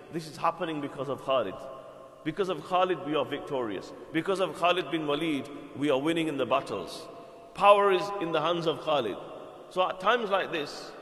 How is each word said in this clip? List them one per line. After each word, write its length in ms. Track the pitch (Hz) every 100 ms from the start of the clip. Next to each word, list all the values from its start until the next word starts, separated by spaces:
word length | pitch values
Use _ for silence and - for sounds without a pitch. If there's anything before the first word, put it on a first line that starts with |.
| -
"This 140 | 160 156
is 100 | 135
happening 440 | 165 165 170 151
because 280 | 139 147 135
of 140 | 123
Khalid. 300 | 139 131 98 - - - - - - -
Because 240 | 160 156 185
of 160 | 156
Khalid, 420 | - 185 185 165 139
we 80 |
are 100 | 151
victorious. 680 | 123 - - 135 113 92 - - -
Because 280 | 156 175 190
of 160 | 175 143
Khalid 340 | 170 180 160
bin 160 | 160 147
Walid, 420 | 147 165 139 - - - 123
we 140 | 147
are 80 | 135
winning 300 | 151 170 160
in 80 | 139
the 100 | 117
battles. 600 | 131 135 104 82 - - - - - -
Power 380 | - 202 208 202
is 100 | 180 - 202
in 120 | 165
the 80 | 160
hands 260 | 156 175 160
of 140 | 135
Khalid." 360 | 156 143 110 85 - - - - -
So 180 | 180 185
at 120 | -
times 300 | 190 247 208
like 220 | 196 -
this 380 | 165 143 - - -